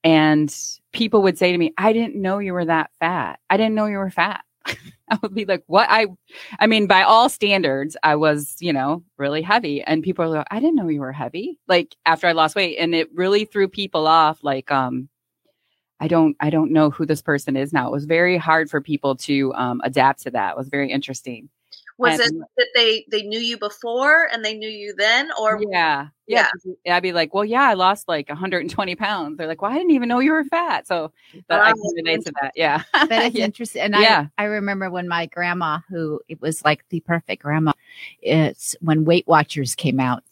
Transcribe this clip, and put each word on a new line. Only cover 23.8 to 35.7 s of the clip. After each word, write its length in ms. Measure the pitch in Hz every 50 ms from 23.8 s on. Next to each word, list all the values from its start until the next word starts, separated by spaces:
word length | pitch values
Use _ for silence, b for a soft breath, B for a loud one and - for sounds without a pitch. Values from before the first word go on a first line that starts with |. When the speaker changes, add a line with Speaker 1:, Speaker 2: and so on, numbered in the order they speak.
| - 233 233 247 269 294 311 330 339 -
Speaker 2:
and 100 | - 226
they 120 | 220 214 220
knew 160 | 214 214 220
you 240 | 214 208 202 208 196
then, 320 | 190 202 220 233 254 285 320 - -
or 220 | 220 214 220 208 214 202
Speaker 1:
Yeah. 380 | 185 175 165 160 147 139 143 147 _ _ _
Yeah. 120 | - 226 240
Speaker 2:
Yeah. 80 | 151 -
Speaker 1:
'Cause 160 | 113 180 _ 185 180 _ _ 175
I'd 140 | 175 180
be 100 | 180 185
like, 220 | 175 170 160 151 -
"Well, 100 | 196 208
yeah, 200 | 214 233 254 277
I 100 | 262 214
lost, 340 | 190 180 185 202 202 - -
like, 220 | 170 151 143 -
a 40 | 147
hundred 260 | 156 185 190 175 175
and 100 | 147 160
twenty 240 | - - 202 180 180
pounds." 400 | - - 196 214 185 160 147 156
They're 100 | 151 165
like, 140 | 156 165 165
"Well, 100 | 196 208
I 40 | 254
didn't 160 | 311 370 349
even 180 | 302 262 240 240
know 120 | 240 247
you 120 | 262 294
were 120 | 311 320 294
fat." 420 | 277 339 330 349 330 208 - -
So, 260 | - 190 170 156 156 B B B B B B 180 _
but 120 | 170 165
I 120 | - 220
Speaker 2:
Oh, 20 | 226
Speaker 1:
can 300 | 220 208 175 170 165 165
relate 200 | 165 165 165 165
to 80 | 165 143 143
that. 120 | 139 135 -
Yeah. 260 | - 165 147 143 156 - _ -
<laughs> 140 | 302 294 311
Speaker 3:
That 160 | 226 226 -
is 80 | 247 233
Speaker 1:
Yeah. 100 | 226 220
Speaker 3:
interesting. 380 | 214 - - 240 - - -
And 120 | 156 208 208
I, 40 | 208
Speaker 1:
Yeah. 240 | 214 220 214 165 143 147 _ -
Speaker 3:
I 60 | 208
remember 460 | 208 214 214 202 202 196 196 196 185
when 180 | 175 180 180 175
my 180 | 170 170 170
grandma, 540 | - - 175 175 175 175 180 170 156